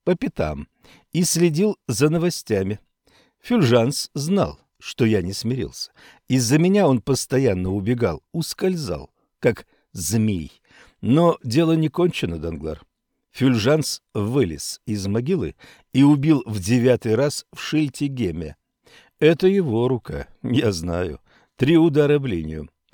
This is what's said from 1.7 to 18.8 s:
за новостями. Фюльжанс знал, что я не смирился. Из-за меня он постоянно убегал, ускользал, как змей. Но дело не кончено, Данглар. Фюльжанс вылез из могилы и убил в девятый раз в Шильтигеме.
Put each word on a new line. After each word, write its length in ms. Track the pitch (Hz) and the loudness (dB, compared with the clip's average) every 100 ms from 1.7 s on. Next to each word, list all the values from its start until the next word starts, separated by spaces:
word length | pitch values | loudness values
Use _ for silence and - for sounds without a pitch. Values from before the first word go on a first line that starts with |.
| 190 - | -2 -6
за 220 | 113 151 | 0 2
новостями. 680 | 165 175 - - 101 95 104 _ _ _ _ _ _ | 2 -2 -4 -2 -2 -2 -6 _ _ _ _ _ _
Фюльжанс 680 | - 240 127 120 120 143 - | -2 2 4 4 2 -2 -8
знал, 460 | - 147 196 78 - _ _ | -8 -2 -2 -2 -6 _ _
что 260 | - - 117 | -14 -2 0
я 160 | 104 | 2
не 120 | 87 | -2
смирился. 580 | 95 113 127 87 - - _ - _ - | -6 -6 -6 -8 -10 -16 _ -20 _ -2
Из-за 300 | 127 113 151 | -2 2 2
меня 300 | 175 202 175 | 4 4 2
он 140 | 127 | 2
постоянно 680 | - 131 - 131 131 92 92 | 0 -4 -2 0 2 0 -2
убегал, 520 | 101 98 123 107 76 - | -2 -2 -2 -2 -4 -8
ускользал, 800 | 170 160 - 190 180 123 73 - _ _ _ | -8 -8 -4 -2 -2 -6 -8 -10 _ _ _
как 260 | 139 107 - _ _ | -2 -2 -8 _ _
змей. 720 | - 78 113 107 92 73 - _ _ _ _ | -10 -4 0 0 -2 -8 -16 _ _ _ _
Но 360 | 107 147 170 156 | 0 4 4 2
дело 300 | 123 127 165 | 0 0 2
не 160 | 160 156 | 2 0
кончено, 480 | - 175 - 92 82 | 0 -2 -2 -6 -6
Данглар. 460 | 82 78 78 78 - _ _ _ _ | -8 -8 -10 -12 -16 _ _ _ _
Фюльжанс 720 | - 131 117 110 156 139 - _ | -2 0 2 2 0 -2 -8 _
вылез 680 | 110 104 135 95 73 - - - | -6 -2 0 -2 -4 -12 -12 -8
из 220 | 104 95 | -6 -4
могилы 480 | 110 127 185 82 - - - _ | -4 -2 -4 -4 -10 -20 -20 _
и 100 | 131 | 4
убил 400 | 143 147 147 147 - | 4 4 2 0 0
в 140 | 107 | -6
девятый 560 | 90 123 123 117 113 110 | 0 2 4 2 2 0
раз 300 | 143 - - | 0 -4 -12
в 80 | - | -14
Шильтигеме. 920 | - 151 151 - 143 131 98 82 78 - _ _ | -6 -2 -2 -4 -6 -4 -4 -4 -10 -14 _ _